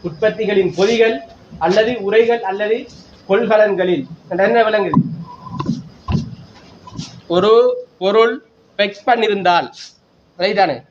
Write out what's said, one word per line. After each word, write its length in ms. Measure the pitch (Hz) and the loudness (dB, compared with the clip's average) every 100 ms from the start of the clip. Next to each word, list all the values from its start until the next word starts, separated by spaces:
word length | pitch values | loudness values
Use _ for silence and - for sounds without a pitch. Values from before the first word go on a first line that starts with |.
உற்பத்திகளின் 720 | 175 156 220 - 208 196 180 | -10 -2 -2 -2 -2 0 0
பொதிகள் 460 | - 196 233 226 247 - - - - | 0 0 2 2 0 -8 -20 -20 -6
அல்லது 440 | 165 196 226 240 | 0 2 2 0
உரைகள் 400 | 196 220 233 233 | 0 2 2 0
அல்லது 460 | 190 196 214 233 294 - - - - | -2 -6 -4 -4 -6 -20 -20 -20 -2
கொள்கலன்களில். 760 | 196 226 214 214 185 180 170 131 - - | 0 2 2 2 2 0 -2 -4 -14 -10
என்ற 160 | 180 | -2
என்ன 180 | 196 233 | 2 2
விளங்குது? 380 | 220 214 190 151 - - - - - - - - - - - - - - - - - - - - - - - | 2 0 2 2 0 -4 -14 -16 -16 -10 -6 -8 -8 -20 -6 -4 -4 -12 -20 -20 -20 -20 -20 -16 -16 -18 -4
ஒரு 240 | 170 196 226 247 247 - _ | -2 2 4 4 0 -10 _
பொருள் 460 | 185 214 226 247 _ _ _ - | -2 2 2 0 _ _ _ -4
பேக் 260 | 202 202 - | -4 -2 -2
பண்ணிருந்தால், 680 | 233 220 202 180 175 127 - - _ _ _ _ _ | 0 0 0 2 0 0 -10 -20 _ _ _ _ _
ரைட் 200 | 185 202 | -4 0
தானே? 240 | 180 127 - | 0 -2 -10